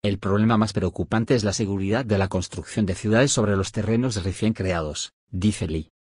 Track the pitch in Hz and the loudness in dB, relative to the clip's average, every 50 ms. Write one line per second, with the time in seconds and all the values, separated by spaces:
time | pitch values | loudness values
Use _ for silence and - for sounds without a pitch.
0 | - 104 101 95 - 98 98 104 107 113 117 107 110 104 - 104 92 90 - - | -2 -2 -4 -2 0 0 2 4 4 4 4 4 2 2 0 -2 -2 -2 -2 -4
1 | 90 - 113 113 117 - 139 117 98 104 95 - 113 98 101 98 95 98 107 123 | -4 0 0 -2 2 2 0 2 2 0 0 -2 -2 -2 -2 -2 0 0 -2 -2
2 | 135 110 107 95 95 92 - 92 90 - - 95 - - - - 107 90 87 - | 0 0 2 2 2 0 0 -4 -4 -4 -8 -10 -10 -6 -2 0 0 0 0 -2
3 | - 107 107 113 135 143 - - 107 104 101 95 92 - - 117 101 104 113 117 | 0 2 4 4 4 4 2 2 2 2 2 0 0 -2 -4 -4 0 0 0 2
4 | 127 131 107 104 85 98 92 - 110 110 110 - 98 92 87 85 80 76 73 - | 0 0 -2 -2 -4 -4 -2 0 0 0 0 0 -2 -2 0 -2 -2 -4 -6 -8
5 | - - _ _ _ _ - 92 92 107 101 - - 80 78 80 78 _ _ _ | -10 -10 _ _ _ _ -6 0 2 2 2 0 -4 -2 -2 -4 -4 _ _ _